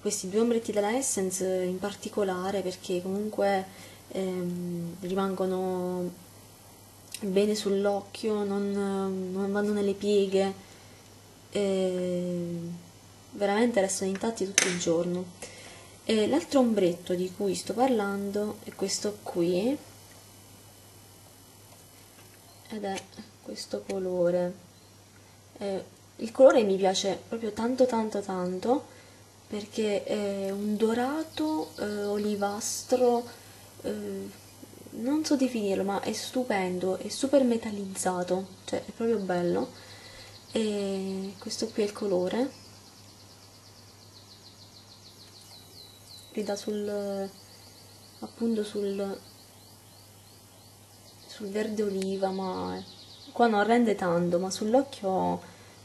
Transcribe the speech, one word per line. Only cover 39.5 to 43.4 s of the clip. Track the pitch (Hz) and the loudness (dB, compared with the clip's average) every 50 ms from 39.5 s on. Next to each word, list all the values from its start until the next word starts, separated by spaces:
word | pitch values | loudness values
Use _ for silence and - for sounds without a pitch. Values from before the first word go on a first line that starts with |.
| 175 196 254 - - - - - - - - - - - - - - - - - | 2 0 0 -4 -8 -16 -18 -18 -18 -18 -18 -18 -18 -18 -18 -18 -20 -20 -20 -4
E | - 226 220 214 208 202 202 196 196 190 190 190 190 190 190 196 196 - | -2 0 0 2 0 0 -2 -2 -2 -2 -2 -4 -4 -6 -6 -8 -10 -12
questo | - 220 - - 226 220 | -10 -10 -6 -6 -6 -4
qui | - - | -2 -2
è | 208 | -2
il | 202 | -2
colore, | 208 - 220 202 190 180 180 185 - 220 262 269 - - - - - - - - - - - - - - - - - - | -2 -4 -2 0 2 2 2 0 0 0 -2 -2 -4 -12 -20 -20 -20 -20 -20 -20 -20 -20 -20 -20 -20 -20 -20 -20 -20 -20